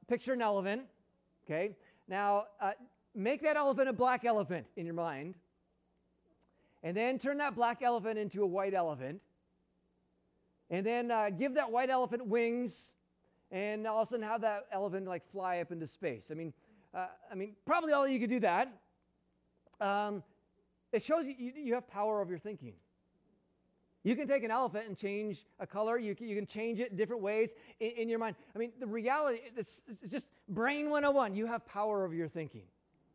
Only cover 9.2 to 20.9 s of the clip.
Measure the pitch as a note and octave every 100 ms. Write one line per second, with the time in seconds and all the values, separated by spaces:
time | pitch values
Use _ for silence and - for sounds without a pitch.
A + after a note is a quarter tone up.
9.2 | _ _ _ _ _ _ _ _ _ _
10.2 | _ _ _ _ - F3 G3+ A#3+ A#3+ A3+
11.2 | G#3 F3 C4+ C4+ C4 A#3 C4 C4 B3 A#3
12.2 | A#3+ A#3 A#3 A#3+ B3 - - _ _ _
13.2 | _ _ - F#3+ G#3 G#3+ A3 A3 A3 A#3
14.2 | G#3+ A3+ G#3+ G3+ - G3 G3+ F#3 F#3 F3
15.2 | - G3 F#3 F3 E3+ E3+ D#3 - F3 A#2
16.2 | - D#3 E3 - _ _ _ F3+ F#3 -
17.2 | - F#3+ G#3 G#3+ - E4+ D#4+ C#4+ C#4 C4
18.2 | A#3+ B3 G3 F3 C4 G#3 _ _ _ _
19.2 | _ _ _ _ _ - G3+ G3+ G#3 G#3
20.2 | - _ _ _ _ _ _